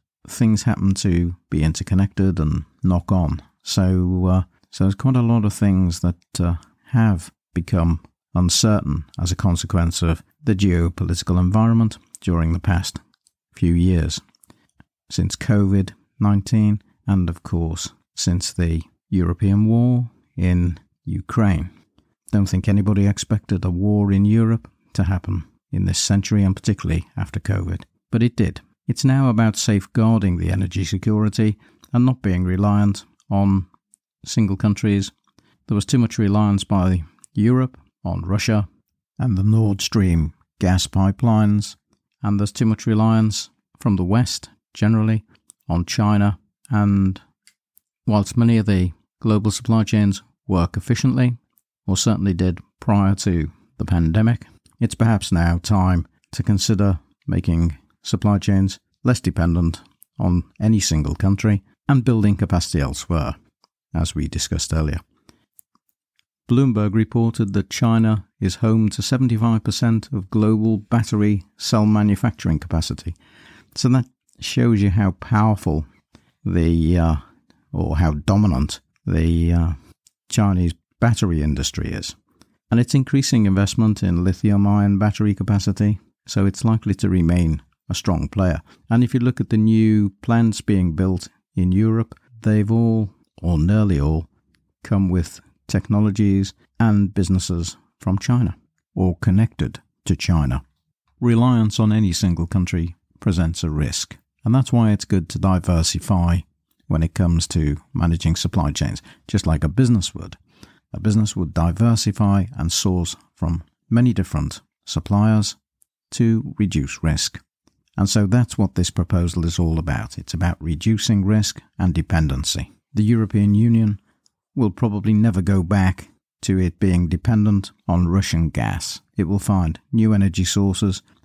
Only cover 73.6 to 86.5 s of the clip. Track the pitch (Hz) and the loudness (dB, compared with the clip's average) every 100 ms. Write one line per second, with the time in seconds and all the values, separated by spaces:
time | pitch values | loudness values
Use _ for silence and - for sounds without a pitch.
73.6 | _ - 127 127 120 _ _ _ - - | _ -4 2 2 0 _ _ _ -6 0
74.6 | 120 107 101 92 101 87 - 107 110 101 | 2 4 2 2 0 -2 -2 0 2 0
75.6 | - 78 71 _ _ _ _ _ - 90 | 0 -4 -4 _ _ _ _ _ -4 0
76.6 | 82 85 80 87 82 80 - _ _ _ | 2 2 2 2 2 0 -6 _ _ _
77.6 | _ - 87 78 82 73 - 98 104 67 | _ -6 -4 0 0 -2 0 2 2 0
78.6 | 76 - _ _ - 85 82 82 82 85 | -2 -6 _ _ -4 -2 0 0 2 2
79.6 | 82 82 - - _ _ _ - 101 92 | 0 -4 -12 -20 _ _ _ 0 0 2
80.6 | 87 - _ _ 117 113 101 80 76 67 | 0 -4 _ _ 0 0 0 0 0 -2
81.6 | 65 - - - - - _ _ _ _ | -4 -6 -8 -8 -12 -16 _ _ _ _
82.6 | _ 113 123 139 131 135 135 120 101 95 | _ 0 2 0 0 0 0 2 2 2
83.6 | 101 - 110 104 95 87 90 90 107 101 | 0 2 0 2 0 0 0 0 0 2
84.6 | 101 104 101 98 104 - 107 98 95 101 | 2 2 2 2 0 0 -2 -2 0 0
85.6 | - 95 104 104 - _ - - 98 | 0 0 0 0 -6 _ -8 0 0